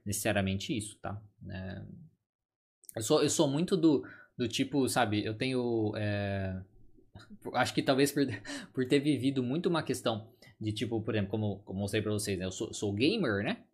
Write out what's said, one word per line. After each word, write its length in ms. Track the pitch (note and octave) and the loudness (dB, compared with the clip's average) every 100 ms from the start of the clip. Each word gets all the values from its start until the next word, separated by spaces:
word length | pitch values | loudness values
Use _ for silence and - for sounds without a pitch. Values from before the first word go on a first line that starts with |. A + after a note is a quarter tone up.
necessariamente 720 | - G2 A#2 G2+ F#2+ G2 - B2+ | -6 -2 0 2 2 0 -2 -4
isso, 220 | - - | -6 -10
tá? 200 | F#2+ G#2 - _ F#2+ | -10 -10 -12 _ -12
É... 340 | F#2+ F#2+ G2 G2 - - _ _ _ _ _ _ _ - - | -10 -8 -10 -12 -16 -20 _ _ _ _ _ _ _ -14 -6
eu 60 | |
sou, 200 | A2+ D3+ | 2 4
eu 80 | D3 | 4
sou 180 | - D3+ | 4 4
muito 300 | C#3 F3+ F#3 | 2 2 4
do, 260 | D#3 C3 - - - - | 6 4 2 -14 -12 -4
do 100 | A#2 | -2
tipo, 400 | - C3+ C#3+ B2 | 0 0 0 2
sabe, 360 | B2+ A#2 G#2 | 2 2 2
eu 100 | G2 | -2
tenho, 580 | A2 C3 B2+ A#2+ A#2 G#2+ G#2+ | -2 -2 0 0 0 0 -2
é... 640 | G#2 G#2 G2+ G2 F#2+ F#2 F#2 - - - _ - - - - | -2 -2 -2 -2 -4 -6 -10 -18 -20 -20 _ -20 -20 -14 -4
acho 200 | - B2+ | 0 0
que 80 | - | 2
talvez 300 | D3 C3+ C#3+ | 2 4 4
por, 140 | D3 C3 | 2 0
<laughs> 480 | G#2+ - - - | -2 -8 -12 -8
por 120 | - B2+ | -4 2
ter 140 | C#3+ | 4
vivido 420 | D3 C3+ C3 C3+ | 4 2 2 0
muito 260 | B2 D3 F#3+ | 0 0 0
uma 140 | E3 | 0
questão 460 | C#3 B2 - A2 A2 - - - | 0 -2 0 -2 -4 -16 -20 -8
de 120 | G#2+ | -4
tipo, 280 | G#2+ A#2 A2+ | -2 -2 -2
por 140 | G#2+ | 0
exemplo, 160 | G#2+ G2 | 0 0
como, 280 | A2 G#2+ F#2+ | 0 -2 -4
como 180 | - F#2+ | -6 -4
eu 20 | |
mostrei 200 | G2+ A2 | -2 0
pra 100 | G#2+ | 0
vocês, 260 | G#2+ G#2 F#2 | -2 -2 -2
né? 60 | |
Eu 60 | F#2 | -2
sou, 220 | - A#2 | -4 -6
sou 200 | - G#2 | -4 -2
gamer, 520 | G2+ C#3+ A3+ D3 G2+ | 2 2 2 0 0
né? 140 | A#2 A#3 - | 0 -4 -8